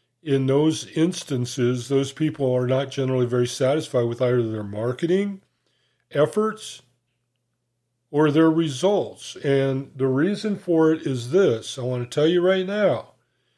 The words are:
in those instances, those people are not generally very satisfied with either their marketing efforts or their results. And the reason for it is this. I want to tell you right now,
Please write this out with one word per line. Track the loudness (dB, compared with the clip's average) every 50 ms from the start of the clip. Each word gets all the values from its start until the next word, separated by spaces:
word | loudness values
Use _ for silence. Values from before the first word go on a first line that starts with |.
| _ _ _ _
in | -6 -2 0 0 2 2
those | 2 2 2 2 0 -2 -6 -6
instances, | -2 0 0 0 0 -4 -6 -6 -4 -4 -4 -4 -2 -2 0 0 0 -2 -2 -2
those | 0 0 0 -2
people | -4 -4 -4 -4 -2 -2 -2 0 0
are | 0 0 0
not | 0 0 -2 -2
generally | -4 -4 -2 0 0 0 0
very | 0 0 0 0 0
satisfied | -2 -2 0 0 0 0 -2 -2 -2 0 0
with | 0 -2 -2
either | 0 0 2 2 0 0
their | -2 -6 -8
marketing | -8 -6 -4 -4 -4 -4 -2 -2 0 0 0 0 -2 -6 -10 -14 _ _ _ _ _ _ _ _ _ _ _ _ _
efforts | 0 0 0 2 2 0 -2 -2 -4 -8 -12 -16 -18 -18 -20 _ _ _ _ _ _ _ _ _ _ _ _ _ _ _ _ _ _ _ _ _ _ _ _ _
or | 0 2 2 4
their | 4 6 6 6
results. | 4 4 0 0 -2 0 0 2 2 2 0 -4 -8 -14 -16 -16 -14 -6 -2
And | 0 2 2 2 2 0 -2 -4 -8 -6
the | -2 0 0
reason | 2 2 2 0 0 -2 -4 -4 -4 -4
for | -2 0 2 4 4 4 4
it | 2
is | 0 -4 -4 -4 -4 0
this. | 2 4 4 4 2 0 -4 -8 -10 -8
I |
want | -6 -4 -4 -4 -6 -4
to | -2
tell | 0 2 2
you | 4 4
right | 4 2 2 2 0
now, | -2 -2 0 2 2 0 0 -4 -10 _ _ _ _ _ _ _ _ _